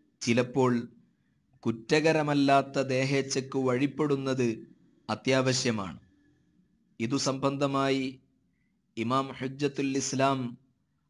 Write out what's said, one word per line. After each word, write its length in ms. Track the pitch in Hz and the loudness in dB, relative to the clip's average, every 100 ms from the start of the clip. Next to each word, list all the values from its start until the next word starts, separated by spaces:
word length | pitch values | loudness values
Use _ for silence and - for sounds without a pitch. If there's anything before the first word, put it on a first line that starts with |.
| _ _ | _ _
ചിലപ്പോൾ 680 | 120 120 123 139 127 120 120 - _ _ _ _ _ _ | 0 2 2 2 2 2 -2 -14 _ _ _ _ _ _
കുറ്റകരമല്ലാത്ത 1200 | 117 113 - 151 156 156 147 143 139 139 135 139 | -6 -6 0 2 4 2 2 2 6 4 4 -2
ദേഹേച്ഛയ്ക്ക് 760 | 131 127 135 139 135 139 131 135 | 0 0 2 0 0 -4 -4 -2
വഴിപ്പെടുന്നത് 1080 | 127 123 143 127 151 139 135 131 120 110 - - _ _ - | 0 2 0 0 0 0 0 0 0 -2 -10 -20 _ _ -8
അത്യാവശ്യമാണ്. 880 | 107 131 131 131 127 123 110 95 67 - _ _ _ _ _ _ _ _ - | -4 0 2 2 2 0 -2 -6 -12 -20 _ _ _ _ _ _ _ _ -6
ഇതു 160 | 113 135 | -2 0
സംബന്ധമായി 1040 | 139 131 139 139 143 135 135 135 131 131 _ _ _ _ _ _ _ - | -2 0 -2 0 0 0 0 0 -2 -8 _ _ _ _ _ _ _ -6
ഇമാം 320 | 113 135 135 | -2 0 -2
ഹുജ്ജത്തുൽ 680 | 131 135 135 143 143 139 135 | -6 -8 -4 -4 -2 -2 -2
ഇസ്ലാം 640 | 131 131 135 135 120 120 _ _ _ _ _ | -2 0 0 0 -4 -10 _ _ _ _ _